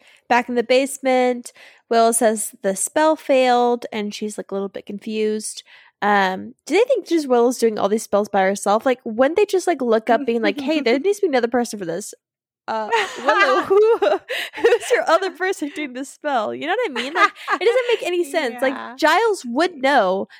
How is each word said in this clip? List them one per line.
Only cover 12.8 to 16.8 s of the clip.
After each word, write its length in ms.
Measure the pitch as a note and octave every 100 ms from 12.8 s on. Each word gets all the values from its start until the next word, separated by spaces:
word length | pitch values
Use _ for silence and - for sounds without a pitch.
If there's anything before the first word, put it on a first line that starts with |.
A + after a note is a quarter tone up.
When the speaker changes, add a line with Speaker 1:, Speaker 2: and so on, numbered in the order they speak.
| G#4+ A4+ G4
Speaker 2:
<laughs> 200 | - -
Speaker 1:
Willow, 360 | G#4 G4+ B4+
who, 340 | - G4 A4 A4
<laughs> 560 | - E4+ - C5+ - -
who's 360 | A#4 A4+ -
your 160 | A#4+ -
other 200 | D#4+ F#4
person 380 | - F#4 F#4+ D4 D4+
doing 180 | D4+
this 160 | B3 C4+
spell? 460 | - D4 C4 G#3 E3+
You 100 | C4+
know 60 |
what 120 | G#4